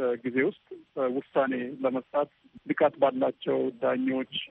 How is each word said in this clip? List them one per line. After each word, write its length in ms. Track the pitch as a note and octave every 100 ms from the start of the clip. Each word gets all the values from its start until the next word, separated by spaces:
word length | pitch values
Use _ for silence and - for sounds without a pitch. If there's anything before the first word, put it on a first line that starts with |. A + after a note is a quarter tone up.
| B2 A#2+
ጊዜ 180 | B2+ B2+
ውስጥ 220 | D#3+ - - E4 - D3+ B2+
ውሳኔ 400 | C3+ - D3 C3 B2+ B2 C3
ለመስጠት 500 | C3 B2+ - - - _ _ - -
ብቃት 300 | - D3 C#3
ባላቸው 640 | C3+ B2+ C3 - - C3+ C3 A3+
ዳኞች፣ 540 | B2+ B2+ C3 C3 - - -